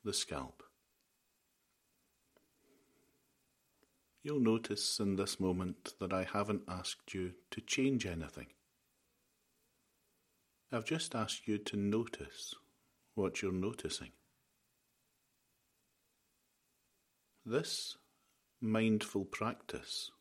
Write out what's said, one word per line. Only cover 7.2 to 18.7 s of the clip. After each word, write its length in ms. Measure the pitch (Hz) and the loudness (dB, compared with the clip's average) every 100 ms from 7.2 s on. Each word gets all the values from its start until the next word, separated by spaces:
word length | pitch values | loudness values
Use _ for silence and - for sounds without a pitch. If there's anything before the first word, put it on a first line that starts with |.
| 90 90 _ | -6 -8 _
to 100 | - | -10
change 460 | - - 135 127 98 | -2 2 4 2 0
anything. 400 | 82 76 - 62 _ _ _ _ _ _ _ _ _ _ _ _ _ _ _ _ _ _ _ _ _ _ | -4 -6 -10 -14 _ _ _ _ _ _ _ _ _ _ _ _ _ _ _ _ _ _ _ _ _ _
I've 140 | 120 110 | -4 -2
just 280 | 160 - | -2 -2
asked 320 | 117 104 - - | -2 -2 -4 0
you 120 | 104 | -2
to 180 | - 101 | 0 0
notice 800 | 101 110 113 - - - - - _ _ _ _ _ | 2 2 0 -6 -10 -10 -12 -12 _ _ _ _ _
what 280 | - 95 - | 0 0 0
you're 100 | 98 | 0
noticing. 600 | 92 98 - 80 - 62 _ _ _ _ _ _ _ _ _ _ _ _ _ _ _ _ _ _ _ _ _ _ _ _ _ _ _ _ _ _ _ _ _ | 0 -2 -2 -6 -6 -10 _ _ _ _ _ _ _ _ _ _ _ _ _ _ _ _ _ _ _ _ _ _ _ _ _ _ _ _ _ _ _ _ _
This 540 | - 127 160 - - - _ _ _ _ _ _ | -2 0 0 -4 -6 -10 _ _ _ _ _ _
mindful 680 | 110 | 2